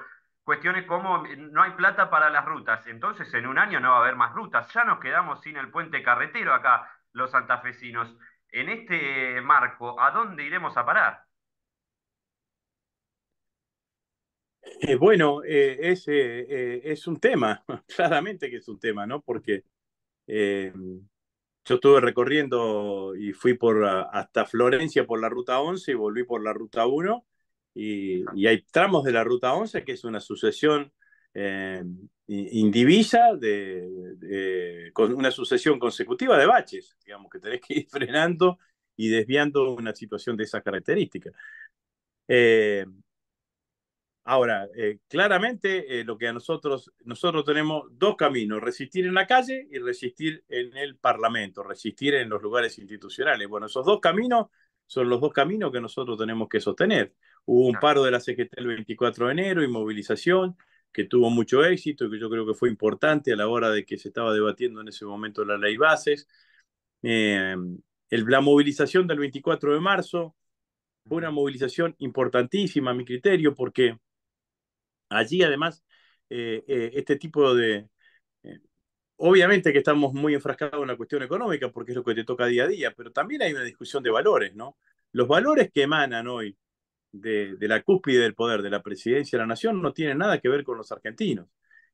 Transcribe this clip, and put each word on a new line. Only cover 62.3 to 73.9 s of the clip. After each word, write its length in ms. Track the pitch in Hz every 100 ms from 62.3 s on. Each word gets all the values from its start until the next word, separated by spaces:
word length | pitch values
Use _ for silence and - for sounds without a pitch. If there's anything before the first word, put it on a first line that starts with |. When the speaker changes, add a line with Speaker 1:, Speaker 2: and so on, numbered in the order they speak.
| 113 110
Speaker 2:
que 80 |
fue 160 | 107 -
importante 640 | 107 107 101 151 151 135
a 20 | 107
la 120 | 107
hora 220 | 117 113
de 140 | 107 -
que 120 | 104
se 120 | 104
estaba 240 | 117 117
debatiendo 480 | 107 107 98 123 107
en 80 | 110
ese 160 | - 104
momento 380 | 101 107 104
la 140 | 104 101
ley 180 | 104 113
bases. 500 | 156 151 147 147 - _ _ _ _ _ _ _
Eh, 540 | 120 113 107 98 95 92 90 87 _ _ _
el, 160 | 117 110
la 160 | 135
movilización 640 | 143 143 143 143 143 185 175
del 120 | 147
veinticuatro 540 | 139 139 170 156 147
de 60 | 147
marzo 540 | 185 190 - 175 165 - _ _ _ _ _ _ _
fue 100 | 160
una 120 | 165
Speaker 1:
Ujú. 60 | 147
Speaker 2:
movilización 540 | 139 127 131 - 170 -
importantísima 920 | 135 135 123 123 123 196 185 147 131
a 20 |
mi 120 | 123 120
criterio, 500 | 123 202 185 151 143
porque 420 | 120 - 120